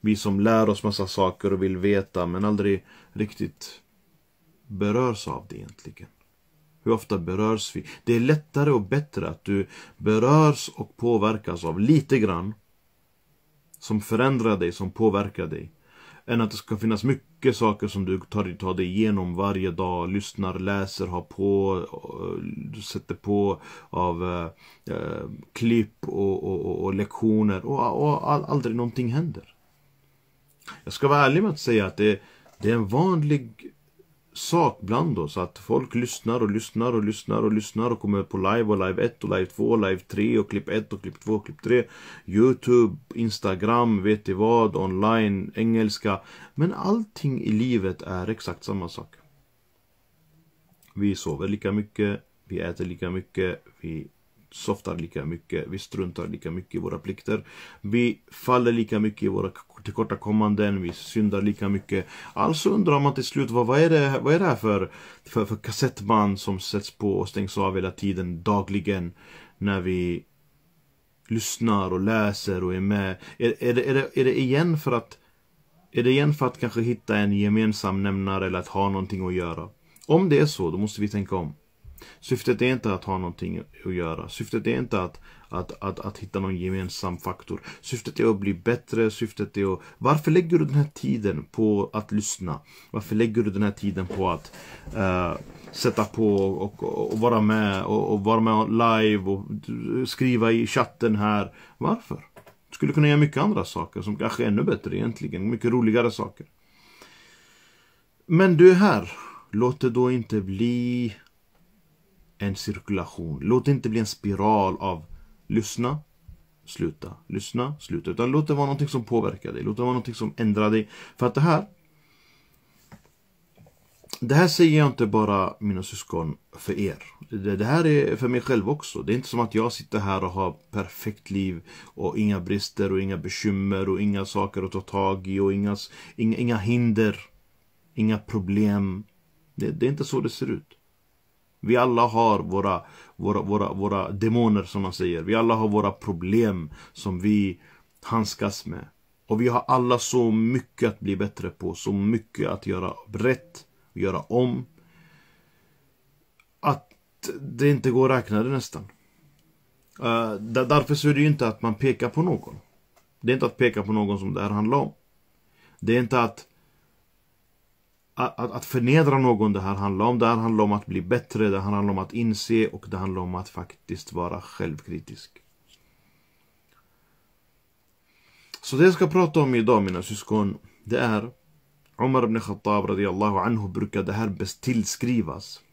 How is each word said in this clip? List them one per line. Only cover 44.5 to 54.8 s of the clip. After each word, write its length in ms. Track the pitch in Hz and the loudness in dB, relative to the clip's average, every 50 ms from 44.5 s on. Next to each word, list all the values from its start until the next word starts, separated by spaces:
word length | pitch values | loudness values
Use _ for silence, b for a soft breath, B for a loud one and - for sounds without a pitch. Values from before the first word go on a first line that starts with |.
| 117 117 113 104 82 | 4 4 4 2 2
online, 760 | - 95 92 92 92 101 110 113 113 110 104 101 95 90 - - | 0 -2 -2 0 0 2 2 4 4 2 2 0 -2 -4 -6 -4
engelska. 680 | - 113 113 113 113 110 107 104 - - 107 98 95 B B B B B B B | -2 0 2 2 2 2 0 -2 -2 -2 -2 -2 -2 B B B B B B B
Men 200 | - 151 180 - | -2 0 0 0
allting 680 | - - 190 202 233 220 - _ - - 143 131 120 - | -2 0 0 0 0 0 -6 _ -4 -4 -2 -2 -2 -2
i 100 | 110 110 | 0 0
livet 500 | 107 120 127 123 110 92 95 90 - - | 0 2 2 0 0 0 -2 -4 -6 -8
är 280 | - 92 90 90 101 | -8 -6 -6 -4 -6
exakt 340 | 113 107 - - 87 - - | -6 -6 -6 -10 -10 -10 -8
samma 240 | - 107 98 87 85 | -6 -6 -6 -6 -8
sak. 260 | - - - - - _ _ _ _ _ _ _ _ _ _ _ _ _ _ _ _ _ _ _ _ _ _ _ _ _ _ _ _ _ _ _ _ _ _ _ _ | -10 -14 -16 -18 -20 _ _ _ _ _ _ _ _ _ _ _ _ _ _ _ _ _ _ _ _ _ _ _ _ _ _ _ _ _ _ _ _ _ _ _ _
Vi 200 | 98 101 101 98 | -2 0 0 0
sover 340 | - - - 78 69 90 98 | -2 -4 -6 -4 -4 -2 -4
lika 240 | 101 101 - 98 98 | -4 -2 -2 -2 -2
mycket, 520 | 107 104 104 _ - 104 101 101 104 _ _ _ _ _ | -2 -4 -4 _ -2 -2 -2 -2 -4 _ _ _ _ _
vi 160 | _ 95 87 | _ -8 -8
äter 240 | 82 87 87 - 92 | -6 -6 -6 -6 -6
lika 260 | 90 90 85 92 90 | -8 -6 -8 -6 -6
mycket, 540 | 90 92 92 _ _ - 92 92 87 - _ - _ _ | -6 -6 -8 _ _ -2 -2 -2 -2 -6 _ -20 _ _
vi 280 | - 82 80 78 71 - _ _ _ _ _ _ _ _ - | -10 -8 -8 -8 -10 -12 _ _ _ _ _ _ _ _ -20
softar 440 | - - - 101 - | -10 -4 -4 -6 -4